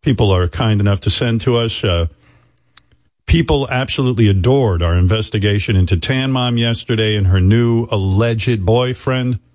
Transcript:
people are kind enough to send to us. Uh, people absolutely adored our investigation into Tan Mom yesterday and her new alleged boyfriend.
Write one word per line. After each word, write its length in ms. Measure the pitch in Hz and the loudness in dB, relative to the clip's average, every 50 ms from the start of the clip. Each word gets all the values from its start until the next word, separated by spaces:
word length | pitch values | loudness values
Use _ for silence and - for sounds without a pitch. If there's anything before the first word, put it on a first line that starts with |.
people 280 | - 156 123 - 120 101 | 2 0 2 2 2 2
are 180 | 95 90 90 85 | 2 0 0 -2
kind 320 | - - 123 110 107 101 | -2 -2 0 0 0 2
enough 200 | 101 104 98 95 | 2 0 0 0
to 100 | - 104 | -2 -2
send 300 | - - 131 117 113 113 | -2 0 -2 -2 -2 -2
to 140 | - 131 120 | 0 0 0
us. 260 | 117 117 113 - - | 0 -2 -4 -6 -4
Uh, 240 | - 101 87 85 85 82 - _ _ _ _ _ _ _ _ _ _ _ _ - _ _ _ _ _ _ _ _ _ | -2 -2 0 0 -2 -4 -6 _ _ _ _ _ _ _ _ _ _ _ _ -20 _ _ _ _ _ _ _ _ _
people 420 | - - 165 151 - 156 143 135 - | 0 0 0 2 0 0 -2 0 -2
absolutely 600 | 131 127 131 - - - 135 127 120 98 113 104 | -4 -4 -4 -4 -4 -2 -2 0 2 2 2 2
adored 540 | 98 95 87 117 135 139 131 107 90 82 | 2 2 2 2 2 2 2 0 0 0
our 120 | 85 85 87 | 0 0 2
investigation 800 | 87 90 87 110 110 107 - - 107 98 104 104 104 - - 107 | 2 2 2 0 0 -2 -4 -4 -2 0 0 0 0 -2 0 0
into 200 | 95 92 - 104 | 0 2 2 0
Tan 340 | 82 - - 131 131 135 135 | -2 0 -2 -2 -2 -2 -2
Mom 260 | 131 127 123 123 120 | -2 -2 -2 0 0
yesterday 600 | 117 117 117 117 - - - 117 107 110 110 107 | 0 0 -2 -2 -4 -4 -4 -2 -2 0 0 0
and 100 | 104 98 | 0 2
her 140 | 92 95 92 | 2 2 4
new 460 | 90 95 110 117 120 117 117 117 117 - | 4 4 4 4 4 2 2 0 0 -2
alleged 760 | 117 104 95 98 95 98 113 117 117 110 98 127 120 104 92 | -2 -2 0 0 2 2 2 0 0 -2 -2 -2 -2 0 0
boyfriend. 760 | 90 113 123 127 127 123 - - 135 131 127 127 127 123 - _ _ | 2 2 2 2 -2 -4 -4 -4 -4 -2 -2 -2 -2 -4 -6 _ _